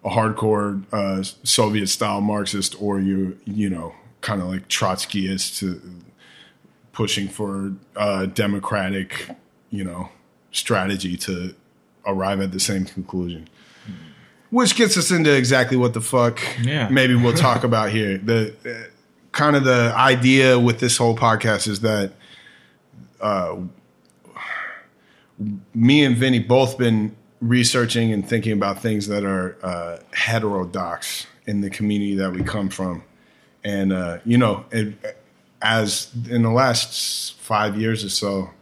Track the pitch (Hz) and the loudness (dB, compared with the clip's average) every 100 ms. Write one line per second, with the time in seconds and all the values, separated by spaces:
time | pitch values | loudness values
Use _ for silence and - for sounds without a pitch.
0 | 95 113 110 107 110 104 101 98 95 107 | -2 0 0 0 0 0 0 -6 -6 -4
1 | 98 95 95 - - 123 107 107 98 - | -2 -4 -6 -8 -2 0 2 0 -2 -2
2 | 107 101 104 104 98 101 95 - 104 98 | -2 0 -2 -2 -4 -4 -6 -4 -4 0
3 | 95 95 92 - - 107 101 85 85 - | 0 0 -2 -6 -8 -2 -2 -4 -10 -16
4 | - _ - 104 90 95 - - 98 92 | -20 _ -6 -4 -4 -8 -6 -2 0 -2
5 | - 101 95 95 - - 98 87 90 90 | -4 -4 -2 -4 -6 -4 -6 -6 -14 -20
6 | - _ - - - _ _ _ _ - | -20 _ -20 -20 -20 _ _ _ _ -4
7 | 107 - 98 - 104 98 98 95 _ 101 | -2 -2 -4 -6 -6 -4 -6 -8 _ -2
8 | 104 98 95 95 104 101 - 104 92 95 | 0 0 -2 0 0 -2 -2 -2 -2 -4
9 | 92 - - - _ _ _ 104 92 87 | -6 -10 -12 -18 _ _ _ -8 -8 -8
10 | 87 _ _ _ _ - - 107 92 98 | -12 _ _ _ _ -8 0 0 0 -2
11 | 92 90 - 90 92 - _ _ _ _ | -4 -6 -6 -6 -8 -12 _ _ _ _
12 | 101 95 95 98 98 92 - 95 92 - | -6 -2 -2 -2 -2 -2 -2 -2 -4 -8
13 | 87 92 87 82 80 _ - - - - | -8 -6 -6 -8 -16 _ -20 -20 -18 -18
14 | 78 - - _ _ 233 233 - 214 185 | -18 -20 -20 _ _ 2 2 4 4 4
15 | 156 175 151 139 123 131 123 127 123 120 | 2 2 4 4 4 4 4 2 2 0
16 | 117 127 120 117 - - 120 147 113 135 | 0 2 2 0 -8 -4 -2 -2 2 4
17 | 127 120 120 156 139 117 120 113 107 110 | 4 4 4 4 4 4 2 2 2 0
18 | 104 95 104 113 107 - - 117 101 _ | 0 -2 0 0 0 -6 -12 -12 -16 _
19 | _ _ _ - 147 143 135 123 117 113 | _ _ _ 0 4 4 4 4 4 4
20 | 131 123 127 135 131 123 120 117 123 - | 4 6 6 6 8 6 4 2 0 2
21 | 120 113 117 107 113 104 107 101 113 107 | 2 4 2 2 2 0 -2 -2 0 0
22 | 98 - - - - - _ _ _ - | -2 -8 -20 -20 -20 -20 _ _ _ -20
23 | - _ 107 98 87 95 90 - _ _ | -20 _ -2 -2 -2 -6 -10 -14 _ _
24 | _ _ - - - - - - _ _ | _ _ -20 -16 -12 -10 -12 -16 _ _
25 | _ _ _ - 104 98 - 117 120 147 | _ _ _ -10 -8 -8 -8 2 6 6
26 | 139 120 131 123 104 127 123 - 123 110 | 6 4 4 2 4 4 4 2 2 2
27 | 107 - _ _ 117 123 117 127 117 117 | 0 -8 _ _ 0 2 4 2 0 0
28 | 113 104 95 117 113 104 101 98 113 107 | 0 0 0 -2 0 0 -2 -2 -2 -2
29 | 101 101 98 95 92 - 92 87 85 85 | -2 -4 -2 -2 -4 -8 -8 -6 -8 -12
30 | - - 120 113 107 101 90 95 85 85 | -8 -4 -2 0 0 -4 -4 -6 -6 -8
31 | - - - _ - 101 98 - 104 104 | -8 -10 -12 _ -6 -4 -4 -2 -2 0
32 | 101 98 95 92 98 107 95 - 92 85 | -2 -2 -2 -2 -4 -4 -6 -4 -6 -8
33 | - _ _ _ _ _ 104 101 98 92 | -14 _ _ _ _ _ -6 -2 0 0
34 | 87 85 113 120 117 98 - 113 107 98 | -4 -6 2 4 4 0 -4 -4 -4 -8
35 | 107 - _ _ _ _ 110 113 107 - | -14 -14 _ _ _ _ 0 2 0 -4
36 | - 120 117 120 113 117 131 117 - - | -8 -10 -2 2 4 4 4 2 -4 -6
37 | - - - - - 107 107 104 113 107 | -6 -8 -10 -14 -2 0 0 -2 -2 -2
38 | 98 - 101 98 87 - | -4 -4 -2 -4 -6 -12